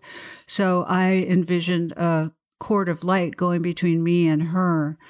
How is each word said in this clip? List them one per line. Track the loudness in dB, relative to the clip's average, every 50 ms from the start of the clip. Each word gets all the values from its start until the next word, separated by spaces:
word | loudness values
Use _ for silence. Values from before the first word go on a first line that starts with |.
| -8 -16 -20 -18 -18 -18 -20 -18 -10
So | -6 -4 -2 0 2 2 0 0 0
I | 0 0 2 2 2 2 2 2
envisioned | 2 2 2 2 -2 -2 0 0 -2 -2 -2 -4 -4
a | -2 -2 0 0 0 -2 -4 -8 _ _ _ _ -12
cord | -4 0 0 0 2 0
of | -2 -4 -2
light | 0 0 0 0 -2 -2 -2
going | -2 0 0 0 -2
between | -2 -4 0 0 2 2 2 2
me | 2 2 4 4 4
and | 2 2 0 0
her | 0 0 0 2 2 0 0 -2 -4 -8 -14 -20